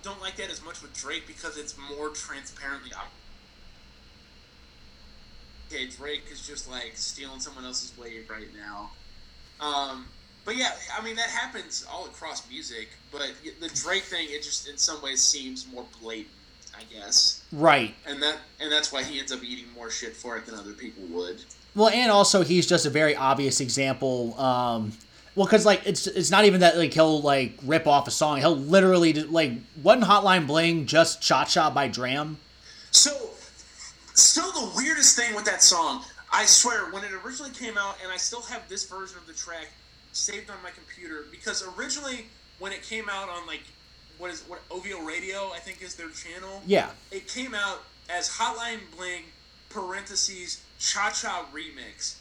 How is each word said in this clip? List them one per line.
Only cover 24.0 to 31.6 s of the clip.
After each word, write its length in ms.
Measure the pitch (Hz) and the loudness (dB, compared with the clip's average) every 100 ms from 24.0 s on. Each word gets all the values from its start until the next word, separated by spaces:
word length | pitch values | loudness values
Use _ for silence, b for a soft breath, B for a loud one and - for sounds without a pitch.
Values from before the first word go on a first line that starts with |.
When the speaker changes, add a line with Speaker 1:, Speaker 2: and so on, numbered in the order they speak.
| 135 127 117 113 | 0 0 -2 0
Speaker 2:
um, 520 | 131 123 123 117 107 - b b b | 0 2 2 0 -4 -8 b b b
well, 120 | - 190 | 0 6
'cause, 180 | 214 | 8
like, 180 | 208 190 208 | 8 4 2
it's, 220 | 185 185 | -2 -4
it's 220 | - 151 | -2 4
not 160 | 190 208 | 8 8
even 140 | 185 | 10
that, 160 | 175 165 | 8 8
like, 160 | 160 | 2
he'll, 260 | 160 160 156 | 6 6 6
like, 360 | 147 139 123 - | 4 2 2 -4
rip 240 | 131 160 156 | 0 2 6
off 220 | 143 - | 4 4
a 20 | |
song. 280 | - 151 143 | 0 0 4
He'll 180 | 147 151 | 4 2
literally 560 | 139 190 185 180 170 | 6 6 8 8 6
do, 120 | 151 151 | 4 0
like, 260 | 165 151 117 - 156 | 2 2 -2 -10 0
wasn't 240 | 151 254 196 | 6 6 8
Hotline 400 | 208 196 185 143 | 6 8 4 4
Bling 380 | 156 165 165 139 | 4 4 2 4
just 340 | 151 165 - | 4 4 2
Cha 220 | - 139 | 2 2
Cha 260 | 143 175 | 4 4